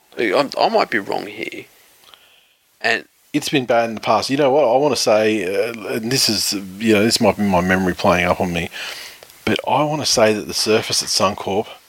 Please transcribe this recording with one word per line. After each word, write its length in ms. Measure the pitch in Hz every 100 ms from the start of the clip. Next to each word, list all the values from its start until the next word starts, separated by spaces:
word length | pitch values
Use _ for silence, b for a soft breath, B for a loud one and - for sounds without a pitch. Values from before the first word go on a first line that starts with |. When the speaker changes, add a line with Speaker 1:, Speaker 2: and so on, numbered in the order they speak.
| _ -
Speaker 1:
I, 300 | 107 104 139 -
I 100 | 170
might 220 | 226 -
be 80 | 113
wrong 280 | 98 98 92
here, 380 | 107 - - - _ _ _ b b b b b b _ _
and 260 | 113 110 - _ _
Speaker 2:
It's 160 | 147 -
been 160 | 151
bad 240 | 123 117 113
in 60 |
the 80 | 107
past. 260 | 123 107 -
You 80 | 139
know 140 | 139
what? 140 | 143
I 120 | 127 127
wanna 200 | 147 117
say, 480 | 123 107 110 107 90 98 110
uh, 20 | 113 95
and 180 | 120 110
this 160 | 131 -
is, 240 | 101 - 101 98 95
you 140 | 113
know, 100 | 104
this 180 | 113 -
might 140 | 120 107
be 40 |
my 200 | 101 90
memory 320 | 90 92 90
playing 320 | 85 95 90 87
up 120 | -
on 120 | 92
me, 160 | 87 85 B B B B B B - -
but 120 | 104 -
I 160 | 131
wanna 200 | 151 151 117
say 280 | - 107
that 120 | 107 76
the 60 |
surface 480 | 90 110 110 - 113
at 60 | -
Suncorp 580 | - 98 98 - 98 - b